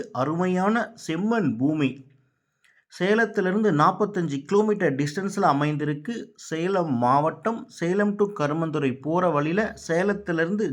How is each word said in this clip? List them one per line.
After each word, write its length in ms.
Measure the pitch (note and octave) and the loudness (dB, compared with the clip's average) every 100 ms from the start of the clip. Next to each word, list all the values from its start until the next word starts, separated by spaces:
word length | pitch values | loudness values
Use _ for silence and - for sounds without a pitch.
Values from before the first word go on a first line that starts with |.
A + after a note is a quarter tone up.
| - | -6
அருமையான 640 | B2+ C3+ E3+ F#3 F#3 F#3+ A#3 - - | -2 -2 0 0 2 2 0 -2 -8
செம்மண் 500 | - D#3+ G#3+ A#3 D#3 A2 | -6 -4 0 0 0 0
பூமி. 340 | C#3 D#3 C3+ - - _ _ _ _ _ _ _ _ | 0 2 0 -2 -14 _ _ _ _ _ _ _ _
சேலத்திலிருந்து 800 | - F#3 A3 A3 G#3+ F#3 G3+ G#3+ | -4 0 2 2 0 0 2 2
நாற்பத்தஞ்சு 600 | D3 D#3+ F#3+ G3+ F#3+ E3 C#3 | 4 4 4 -2 0 -2 -4
கிலோமீட்டர் 540 | - G3+ G#3+ G3+ E3+ C3+ | 0 2 2 2 0 0
டிஸ்டன்ஸ்ல 500 | D3 G3 F#3+ G3+ F3+ | -2 -4 -6 2 2
அமைந்திருக்கு. 680 | C#3+ D3+ D3 D3 D3 - A#3 - - | 4 2 0 -2 -4 -6 -10 -12 -16
சேலம் 500 | - D#3+ F3+ G3 E3 A#2+ | -10 -4 -2 0 0 0
மாவட்டம், 640 | B2 C#3 D#3 D#3 A3 A#3 - | 4 4 2 -2 -4 -6 -10
சேலம் 440 | - E3+ G3 G#3 G3+ | -6 -2 0 0 0
to 100 | G3+ | -2
கருமந்துறை 600 | G3+ C#3+ D#3+ D#3+ D3+ C#3 B2 | 0 -2 0 -2 0 -2 -2
போற 220 | D3 F3 F3+ | -2 0 2
வழியில, 320 | D3 D3 F#3 - - | 2 0 0 -2 -6
சேலத்திலிருந்து 880 | - E3 G3 G3 F#3+ E3 E3 G#3 F#3+ | -4 0 0 -2 -2 -2 0 0 -2